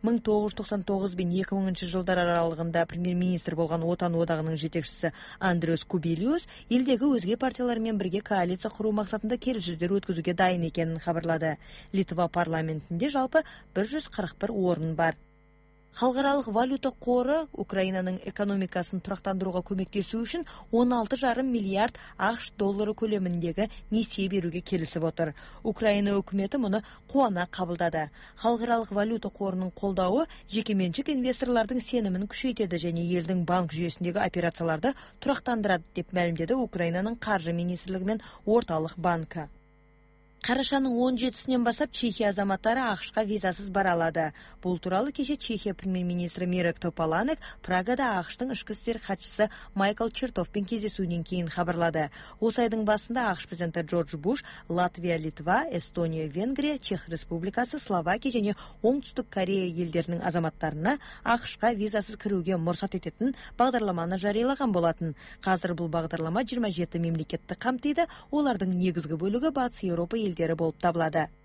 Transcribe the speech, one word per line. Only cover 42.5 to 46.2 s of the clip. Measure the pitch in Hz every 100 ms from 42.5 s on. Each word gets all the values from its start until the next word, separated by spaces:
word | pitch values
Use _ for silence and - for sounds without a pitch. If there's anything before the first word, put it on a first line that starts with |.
| 190 220 240
акшка | 247 190 - -
визасыз | 214 214 185 170 202
бара | 190 190
алады. | 170 165 160 156 - - -
Бул | 180 180
тууралуу | 185 185 269
кече | 285 262 294
Чехия | - 220 208
премьер-министри | 185 190 185 180 175